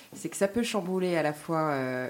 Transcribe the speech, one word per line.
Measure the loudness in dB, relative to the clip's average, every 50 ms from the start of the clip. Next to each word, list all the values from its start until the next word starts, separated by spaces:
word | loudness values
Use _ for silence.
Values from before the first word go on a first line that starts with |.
| -18 -16 -14
c'est | -8 -8 -6
que | -2 0
ça | 0 2
peut | 2 2 0
chambouler | 0 0 -2 -2 0 0 0 2 2 2 2
à |
la | 2 2 0
fois, | -2 -4 -2 0 2 2 2
euh, | 2 2 0 0 0 -2 -2 -4